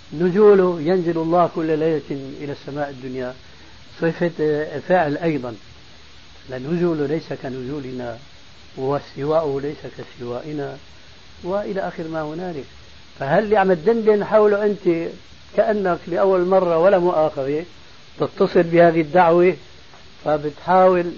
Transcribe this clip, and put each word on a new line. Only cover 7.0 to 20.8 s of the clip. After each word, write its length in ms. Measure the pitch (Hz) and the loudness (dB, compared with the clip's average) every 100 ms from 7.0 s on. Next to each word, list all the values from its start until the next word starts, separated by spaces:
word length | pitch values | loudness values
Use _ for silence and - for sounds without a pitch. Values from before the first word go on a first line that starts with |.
| 143 | -2
ليس 260 | 156 - 139 | -4 -6 -10
كنزولنا، 760 | 139 131 127 147 127 127 123 117 - - - - - - | -10 -10 -8 -10 -10 -10 -10 -12 -18 -20 -20 -20 -18 -8
واستواءه 840 | 135 143 - 139 143 156 151 139 | -4 -4 -6 -8 -2 -2 -2 -4
ليس 300 | 147 156 131 - | -6 -10 -14 -16
كاستوائنا، 800 | 131 - 123 123 156 151 135 139 - - - - - - | -18 -14 -10 -10 -10 -10 -10 -12 -18 -20 -20 -20 -20 -14
وإلى 380 | 180 202 208 190 | -8 -6 -6 -6
آخر 280 | 175 180 160 | -8 -8 -8
ما 140 | 160 | -6
هنالك. 420 | 151 165 185 151 - - - - - - | -8 -8 -10 -10 -14 -18 -20 -20 -18 -8
فهل 260 | 139 175 | 0 0
اللي 120 | 214 214 | 2 2
عم 160 | 190 | 4
تدندن 520 | 175 175 233 214 208 | 2 2 2 4 2
حوله 400 | 175 214 208 202 | 4 4 4 4
أنت 460 | 208 202 180 165 165 - - - - - | 0 0 0 0 -2 -10 -20 -20 -6 0
كأنك 420 | 226 214 185 170 - | 0 0 0 -2 -4
لأول 380 | 175 196 185 | 0 2 2
مرة 340 | 180 190 180 165 | 4 2 2 4
ولا 200 | 185 190 | 4 4
مؤاخذة 640 | 175 160 156 143 135 151 175 - - - - - | 2 2 0 -2 -4 -4 -6 -16 -20 -20 -14 -6
تتصل 420 | 143 - 190 196 | -4 0 2 2
بهذه 380 | 165 170 170 165 | 4 6 6 4
الدعوة، 560 | 151 180 170 175 180 147 - - - - - - | 0 2 4 4 4 0 -8 -20 -20 -20 -20 -10
فبتحاول 880 | 151 151 147 143 170 185 | -4 -2 -4 -6 0 4